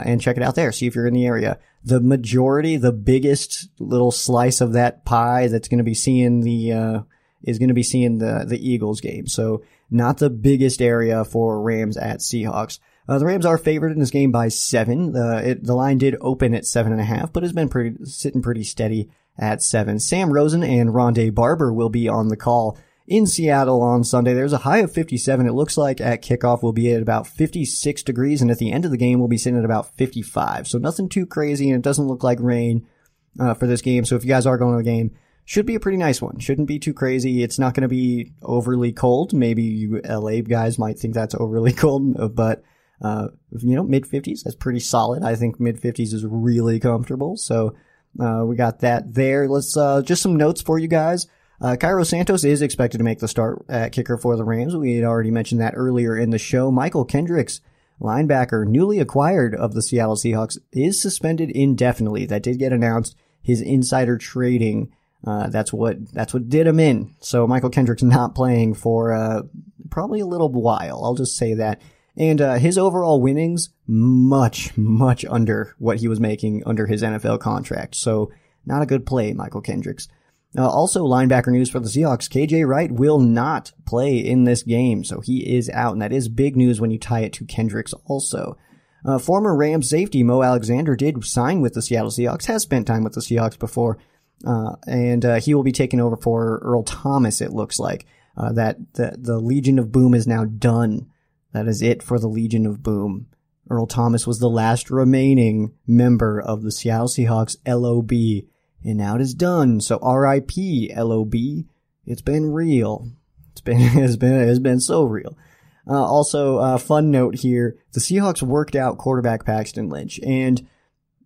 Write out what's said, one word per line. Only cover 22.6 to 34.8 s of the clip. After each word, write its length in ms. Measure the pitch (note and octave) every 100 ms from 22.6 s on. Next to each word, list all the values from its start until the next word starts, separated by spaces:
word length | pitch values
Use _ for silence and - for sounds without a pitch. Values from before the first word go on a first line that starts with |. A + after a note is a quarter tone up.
| A2 - _ _ -
in 220 | G#3 G3+
Seattle 560 | - D#3+ C#3 C3 B2+
on 200 | A#2+ A#2+
Sunday. 300 | A#2 B2+ B2
There's 200 | B2 C#3+
a 60 | C3
high 200 | C3+ G#3
of 120 | F#3
fifty-seven. 540 | E3 D#3+ A#2+ - C3 B2
It 80 |
looks 240 | B2 D#3 -
like 240 | C#3 B2+
at 220 | A#2+ A#2
kickoff 400 | - B2 B2 A#2+
we'll 80 | A#2
be 200 | A2+ A#2+
at 100 | A#2
about 260 | A2+ A2+ -
fifty-six 760 | - D#3+ F3 C#3 - D3 D3
degrees, 400 | - A#2+ C#3 D3
and 80 | A#2+
at 80 | A#2
the 140 | A2
end 140 | C3+ F3
of 60 |
the 60 | B2
game 220 | B2 B2
we'll 80 | A#2+
be 100 | A#2
sitting 220 | B2+ B2
at 60 | A2+
about 300 | G#2+ - -
fifty-five. 720 | C3 A#2+ G2+ - - - -
So 120 | A#2+
nothing 280 | D3+ - F#3
too 200 | G3 F3+
crazy, 420 | D#3 D3 C#3+ C#3
and 80 | B2+
it 60 |
doesn't 240 | C#3 C#3 C#3
look 160 | B2
like 160 | B2+ A#2+
rain, 480 | B2 A#2+ A#2 A#2 - _ _ _ _ -
uh, 140 | B2+
for 140 | A2 B2
this 140 | A#2+
game. 240 | C3 B2 A2+
So 100 | A#2+
if 80 |
you 60 | B2
guys 180 | C3 B2+
are 100 | B2+
going 140 | B2
to 120 | A#2+